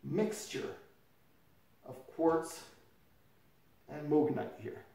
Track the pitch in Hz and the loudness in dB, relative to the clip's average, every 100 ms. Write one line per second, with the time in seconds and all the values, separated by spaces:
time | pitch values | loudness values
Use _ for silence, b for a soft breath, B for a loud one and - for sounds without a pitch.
0 | 135 165 214 - - - - - - _ | -2 0 2 0 -6 -6 -6 -8 -16 _
1 | _ _ _ _ _ _ _ _ - 127 | _ _ _ _ _ _ _ _ -16 -14
2 | - - 160 160 160 - - - - _ | -14 4 6 6 0 -10 -14 -20 -20 _
3 | - - _ _ _ _ _ _ - 151 | -20 -20 _ _ _ _ _ _ -14 -10
4 | 147 151 - 123 110 - 107 - - | 2 4 4 2 -4 -6 -10 -10 -16